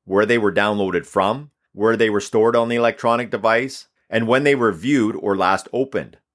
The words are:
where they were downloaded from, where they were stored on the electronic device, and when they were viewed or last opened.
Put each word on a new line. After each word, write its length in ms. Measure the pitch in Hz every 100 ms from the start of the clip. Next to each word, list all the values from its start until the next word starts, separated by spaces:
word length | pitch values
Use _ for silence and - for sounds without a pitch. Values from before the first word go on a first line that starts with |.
| -
where 200 | 98 107
they 140 | 120
were 120 | 104
downloaded 540 | 87 104 104 95 90 -
from, 460 | 98 95 127 147 _ _
where 220 | - 110 113
they 140 | 113
were 120 | 104
stored 340 | - 113 110 117
on 140 | 117
the 80 | 120
electronic 520 | 117 110 117 117 117
device, 600 | 113 110 113 131 - - _ -
and 180 | 113 113
when 160 | 127
they 120 | 147 139
were 160 | 113
viewed 440 | 85 117 143 107 98
or 200 | 101 95
last 300 | 92 95 -
opened. 460 | 120 135 98 65 _ _